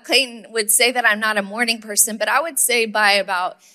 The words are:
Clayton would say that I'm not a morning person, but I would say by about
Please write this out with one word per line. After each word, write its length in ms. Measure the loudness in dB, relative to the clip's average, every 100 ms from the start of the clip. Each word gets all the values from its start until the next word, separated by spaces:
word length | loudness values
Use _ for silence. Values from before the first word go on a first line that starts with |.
Clayton 440 | -2 0 0 -8 -10
would 220 | -6 0
say 180 | 2 2
that 140 | 2
I'm 160 | 0 0
not 160 | 0 -2
a 60 |
morning 380 | -2 -4 -2 -2
person, 360 | -4 -2 0 0
but 120 | 0
I 120 | 0
would 180 | 0 -2
say 260 | 0 0 0
by 260 | 2 4
about 460 | 4 0 -4 -4 -8 _